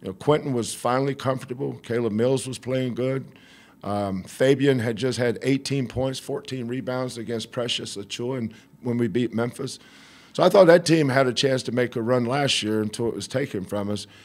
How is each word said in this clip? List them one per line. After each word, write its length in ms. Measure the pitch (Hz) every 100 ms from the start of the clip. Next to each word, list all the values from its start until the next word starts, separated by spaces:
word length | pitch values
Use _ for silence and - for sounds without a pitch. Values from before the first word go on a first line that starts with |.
You 80 | 95
know, 40 |
Quentin 400 | 95 - 151 147
was 220 | 123 107 -
finally 400 | 120 127 139 139
comfortable. 580 | 135 123 - 123 139 120
Caleb 320 | - 117 117
Mills 340 | 104 123 131 131
was 120 | 117
playing 340 | 127 131 127
good. 320 | 117 127 135 131 - - - - _
Um, 400 | - 104 98 95
Fabian 560 | - - 131 127 139 131
had 160 | 113 107
just 240 | 127 117
had 180 | 123 107
eighteen 440 | 131 135 - 139 127
points, 320 | 127 131 131
fourteen 480 | - 139 - 131 117
rebounds 500 | 127 123 127 127 117
against 340 | 110 117 107
Precious 440 | - 120 - 110 101
Achiuwa 440 | 101 - 120 135
and 140 | 113 - - -
when 160 | 123 120
we 100 | 120
beat 260 | 120 123
Memphis. 440 | 107 120 - 131 - - - - - -
So 100 | -
I 60 | 180
thought 160 | 196 175
that 200 | 175 170
team 240 | 165 143
had 180 | 131 127
a 60 |
chance 280 | 117 139 131
to 80 | 131
make 240 | 120 120 120
a 60 |
run 240 | 113 127 117
last 380 | 139 139 -
year 180 | 107 107
until 260 | 107 - 117
it 80 | 98
was 120 | 98
taken 360 | 131 143 104
from 260 | 92 104 101
us. 180 | 104 - -